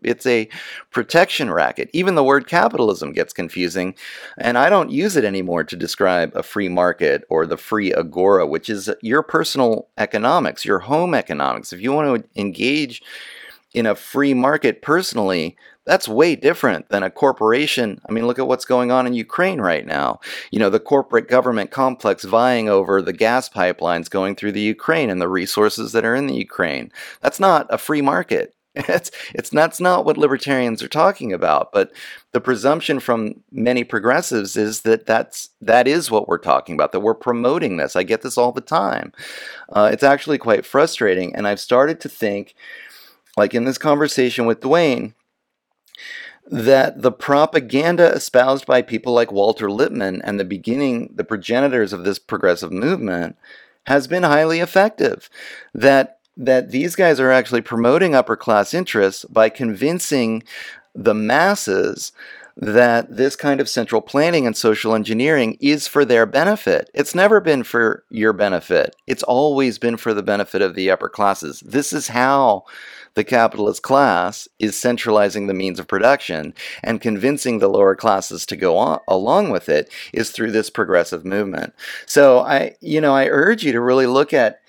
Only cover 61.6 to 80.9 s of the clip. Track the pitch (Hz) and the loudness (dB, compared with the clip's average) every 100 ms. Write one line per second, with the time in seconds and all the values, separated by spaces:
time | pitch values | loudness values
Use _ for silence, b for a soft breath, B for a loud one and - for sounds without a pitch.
61.6 | 107 95 - - - B B B B - | 0 0 0 -4 -12 B B B B -8
62.6 | 107 110 120 117 117 113 135 - 143 139 | 2 4 6 4 0 -2 -2 0 -2 -2
63.6 | 135 131 110 110 - 139 165 170 123 107 | -2 -4 -2 -2 0 0 2 2 0 0
64.6 | 113 107 110 110 104 110 143 151 113 - | 0 0 0 0 0 -2 2 2 0 0
65.6 | 139 147 - 147 127 117 110 135 180 214 | 0 0 0 0 4 4 4 2 2 0
66.6 | - 80 - - 143 175 202 214 170 139 | 0 0 0 -4 -2 2 4 4 2 0
67.6 | 113 117 113 - _ 113 110 95 101 87 | 0 0 0 -2 _ 0 0 2 0 0
68.6 | - 82 - - - 123 - 123 151 139 | 0 0 0 -4 -8 -6 -2 0 2 2
69.6 | 131 104 117 113 117 104 98 101 98 95 | 0 0 -4 -2 -4 -2 -2 -2 -2 -2
70.6 | 95 92 95 92 - - 101 95 76 65 | -2 0 0 0 -2 0 0 0 -8 -14
71.6 | - 135 143 147 - 120 131 139 127 98 | -6 -4 -2 -6 -4 0 2 4 2 0
72.6 | B B B B B - 104 123 113 107 | B B B B B -6 0 2 2 2
73.6 | 104 - - 135 135 87 90 - - _ | -2 -2 2 4 4 2 -2 -6 -18 _
74.6 | 107 - 123 120 117 107 101 104 101 95 | -4 -2 -2 -2 2 2 2 0 -4 -4
75.6 | 95 87 85 98 117 139 - 80 76 B | -4 -6 -6 2 2 2 -2 -8 -8 B
76.6 | B B - 110 117 104 127 147 131 110 | B B -6 -4 -4 -2 -2 -2 -4 0
77.6 | 98 101 98 95 113 98 - 85 - 90 | 2 4 4 4 2 0 -2 -10 -10 -2
78.6 | 92 87 135 - - 95 107 180 190 92 | 0 2 0 -2 0 0 2 2 0 -4
79.6 | - 76 - B B - 110 - 113 107 | 0 -2 -2 B B -8 -6 -6 -2 -2
80.6 | 104 - 90 | -2 -4 0